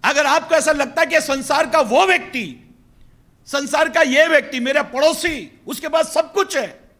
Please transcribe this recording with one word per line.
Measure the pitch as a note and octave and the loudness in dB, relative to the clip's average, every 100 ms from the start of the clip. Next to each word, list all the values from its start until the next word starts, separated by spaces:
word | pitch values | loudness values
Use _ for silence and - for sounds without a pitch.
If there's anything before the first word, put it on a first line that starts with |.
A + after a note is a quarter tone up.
अगर | - C#4 C#4+ | 0 2 2
आपको | D#4 D#4+ | 2 2
ऐसा | D#4+ D4+ | 0 2
लगता | D4 C#4 E4 | 0 -2 0
है | E4 | 0
कि | D#4+ | 0
संसार | - C4+ - D4 D#4 | 0 -6 -2 -2 2
का | D#4 | 0
वो | A#3+ B3 F#4+ | 2 2 4
व्यक्ति, | F4+ - B3+ F#3 - - _ _ _ - _ _ _ - | 2 0 -8 -8 -12 -20 _ _ _ -20 _ _ _ -8
संसार | C#4+ C#4 D4 D#4+ | -6 -2 0 0
का | D#4+ | 2
ये | D#4 C4 E4 | 2 4 4
व्यक्ति, | D#4 - C4 | 4 0 -6
मेरा | A#3+ C#4 | -2 -2
पड़ोसी, | - B3 D4+ E4 F4 D4 D#3 - - | -2 2 2 2 -4 -6 -10 -18 -14
उसके | - D4+ | -10 -2
पास | D#4+ D#4 | -2 0
सब | D4+ D#4+ | -2 -2
कुछ | G4+ G4 C#4+ | -2 -2 -2
है | A3+ - _ _ | -6 -12 _ _